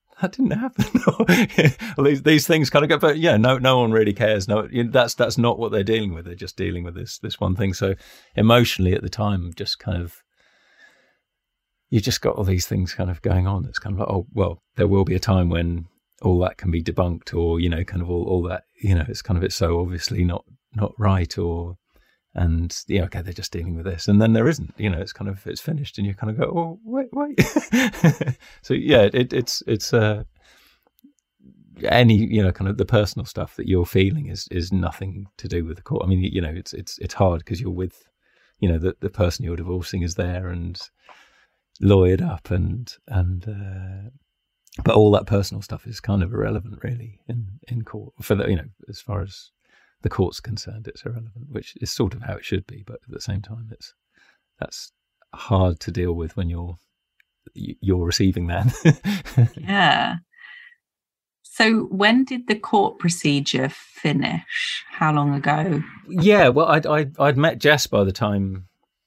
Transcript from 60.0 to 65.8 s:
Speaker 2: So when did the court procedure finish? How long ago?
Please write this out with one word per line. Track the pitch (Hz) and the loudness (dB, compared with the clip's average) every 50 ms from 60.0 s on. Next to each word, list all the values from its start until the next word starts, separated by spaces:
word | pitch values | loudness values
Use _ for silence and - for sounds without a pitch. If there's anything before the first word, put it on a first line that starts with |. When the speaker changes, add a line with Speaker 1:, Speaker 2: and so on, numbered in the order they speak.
| - - - 170 - _ _ - - - - - - - _ _ _ _ _ _ _ _ _ _ _ _ _ _ | 0 -2 -4 -6 -10 _ _ -20 -20 -20 -20 -20 -20 -20 _ _ _ _ _ _ _ _ _ _ _ _ _ _
Speaker 2:
So | - - - - 226 220 226 220 - - | -20 -6 0 2 4 4 4 2 0 -2
when | - 190 202 214 226 254 269 | 0 2 4 6 6 4 4
did | - 262 247 247 - | 2 -2 -4 -4 -2
the | 214 214 | -2 -2
court | - - - 208 196 - - - | -2 2 2 2 2 2 0 -2
procedure | - 170 170 - - 151 143 143 143 - - 123 131 139 | -2 -2 -2 0 0 2 2 2 0 0 -2 -2 -2 -2
finish? | - - - - _ - - 156 143 135 143 - - 165 - - - - - - - - - - | -4 -8 -18 -20 _ -4 -2 0 0 0 0 -2 -4 -6 -6 -8 -8 -8 -6 -6 -8 -10 -12 -12
How | - - 165 156 151 | -4 -2 0 2 2
long | 147 143 143 143 | 2 2 2 0
ago? | 139 135 147 147 151 156 190 156 135 | 0 0 0 0 2 0 0 -2 -2